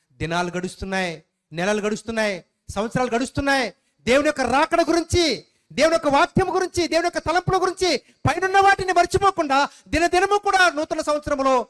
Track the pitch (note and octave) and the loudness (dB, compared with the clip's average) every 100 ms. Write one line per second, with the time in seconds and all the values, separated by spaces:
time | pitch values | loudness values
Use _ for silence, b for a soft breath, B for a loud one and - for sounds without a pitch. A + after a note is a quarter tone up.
0 | _ - D#3 E3+ F3+ F3+ F3+ - F#3+ F#3+ | _ -10 -4 -4 -4 -6 -8 -10 -8 -6
1 | F3+ D#3+ _ _ _ D#3 F#3 G#3 G#3 G#3 | -6 -8 _ _ _ -6 -2 -2 -4 -6
2 | - A3+ G#3+ F3+ - _ - G3 A3+ B3+ | -6 -4 -4 -6 -12 _ -12 -8 -4 -2
3 | B3+ A#3 C4 - C#4 C4+ A3+ - _ _ | -2 -2 -4 -4 0 0 -2 -8 _ _
4 | D3 C4+ D4 D4 A#3+ C4 D#4+ E4+ D#4+ E4+ | 0 2 2 -2 0 0 2 2 2 0
5 | E4 F4 D#4+ F3+ - _ _ D#3+ D#4+ E4 | 0 0 0 -2 -10 _ _ 0 2 2
6 | D4+ C#4 F4 - F#4 F4+ F#4 F4 D#4+ D#4+ | 2 2 2 0 0 0 -2 -2 0 0
7 | F4 E4+ - F4 F4 F#4 F#4 F4 F4+ C4+ | 0 -4 -2 -2 0 0 0 -2 -2 -2
8 | - _ - E4 F#4+ G4 G4 G4 F#4 F4 | -6 _ -2 0 0 4 4 4 2 2
9 | F4 F#4+ G4 F4+ D4+ C4+ C#4 B - D4 | 2 2 2 0 0 0 0 B -6 -2
10 | E4+ F4+ G4 G#4 G4+ F#4+ F4 C#4+ D#4+ D#4+ | 2 2 2 0 2 2 2 0 -4 -4
11 | D4+ D4+ D4 C#4 C4+ B3+ | -4 -4 -2 -2 2 0